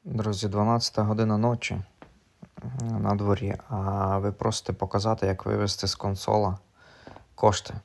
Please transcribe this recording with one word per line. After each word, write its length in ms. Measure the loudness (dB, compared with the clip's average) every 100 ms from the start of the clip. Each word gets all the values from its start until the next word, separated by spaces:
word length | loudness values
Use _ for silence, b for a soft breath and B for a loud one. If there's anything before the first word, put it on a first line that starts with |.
| -4
Друзі, 420 | -2 -2 -2 -2
дванадцята 540 | 0 2 2 0 0
година 360 | 0 2 2 4
ночі 440 | 2 0 -4 -6 -8 _ -20 _ _ _ -20 -14 -10 -6
на 340 | -4 -2 0
дворі, 420 | 2 2 2 0 -4 -6
а 500 | -4 -2 0 0 2
ви 140 | 0
просите 400 | 0 -2 -2 -4
показати, 540 | -4 -2 0 0 2 0
як 200 | 0 0
вивести 400 | 0 0 -2 -4
з 80 |
консола 640 | -2 -4 -2 2 2 2 -2 _ B B B B B B
кошти. 400 | 4 4 4 -4 -12